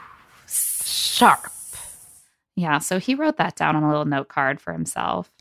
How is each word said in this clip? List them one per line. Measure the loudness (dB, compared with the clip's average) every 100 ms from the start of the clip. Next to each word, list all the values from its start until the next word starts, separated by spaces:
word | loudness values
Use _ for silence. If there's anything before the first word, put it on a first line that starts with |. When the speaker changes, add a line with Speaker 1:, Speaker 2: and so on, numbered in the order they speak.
| -12 -20 -20 -20 -6
Speaker 1:
Sharp. | -4 -4 -4 -4 -2 -2 4 6 4 0 -16 -16 -16 -18 -20 -20 -20 _ _ _
Speaker 2:
Yeah, | -4 0 0
so | 2 -2
he | 0 0
wrote | 0 2
that | -2 2
down | 2
on | 4
a | 2
little | 2
note | 0 -2 -2
card | -2 0 -2
for | -6
himself. | -6 -6 -4 -2 -4 -6 _